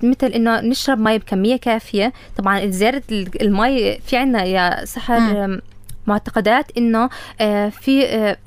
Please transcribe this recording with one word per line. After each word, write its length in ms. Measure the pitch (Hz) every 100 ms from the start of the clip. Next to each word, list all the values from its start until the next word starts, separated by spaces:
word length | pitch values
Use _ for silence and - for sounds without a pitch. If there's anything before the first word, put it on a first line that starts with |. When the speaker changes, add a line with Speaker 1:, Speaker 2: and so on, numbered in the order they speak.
Speaker 1:
مثل 240 | 240 262 254
إنه 340 | 233 233 226
نشرب 380 | 226 262 - 262
مي 180 | 220 220
بكمية 380 | - 190 208 254
كافية. 580 | 247 220 - 208 220 - - -
طبعا 280 | 190 196 202
زيادة 380 | 185 214 269 -
ال-، 300 | 214 185 -
المي 580 | 208 196 240 269 208 -
في 180 | - 247
عنا 260 | 269 233
يا 420 | 185 190 180 - -
سحر، 340 | 240 - 233
Speaker 2:
مم. 160 | 226 202
Speaker 1:
آم، 260 | 196 190 - - - - -
معتقدات 640 | 208 - - 202 247 302 -
إنه، 320 | 233 226 254 - - -
آه، 280 | 214 208 208
في، 360 | - - 269 269
آه، 320 | 220 214 -